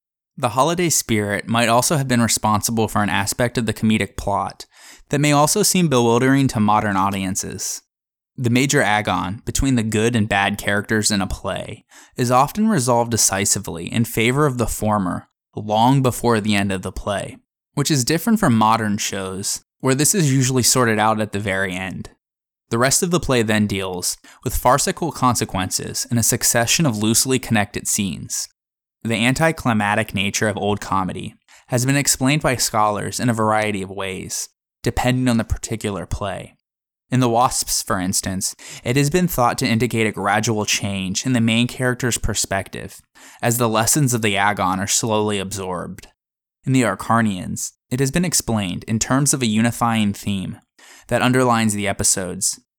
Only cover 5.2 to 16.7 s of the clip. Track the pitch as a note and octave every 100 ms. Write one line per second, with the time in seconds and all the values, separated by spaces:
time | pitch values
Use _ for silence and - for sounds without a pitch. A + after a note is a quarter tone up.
5.2 | D3 D3 D3 G#3+ G3 F#3 E3+ C3 A#2 A#2
6.2 | C3 C3+ C3+ - G#2 G#2+ G#2+ F#2+ G2 G2
7.2 | F#2+ F#2+ F2 G2+ - - - _ _ _
8.2 | _ - B2 B2 C#3+ C#3+ G2+ G#2+ G#2+ F#2
9.2 | F2+ G#2+ - A#2 C3+ B2+ A2 G#2+ A2 A#2
10.2 | G#2 G2+ G2 G2+ - G2+ G2 A2 G#2 G2+
11.2 | F#2 - G2 F#2 F#2 - _ - - -
12.2 | B2 B2+ C#3+ - A3 G3+ A#2+ A#2+ A#2 A2
13.2 | - G2 G2+ - F#2+ E2 E2+ A2 A2+ -
14.2 | A2+ C3 D3+ B2+ A2+ - G#2+ G#2+ F2+ F2
15.2 | - _ _ - G#2+ G#2+ A#2+ C#3 C3 -
16.2 | A#2+ A2+ G#2 G#2 G2+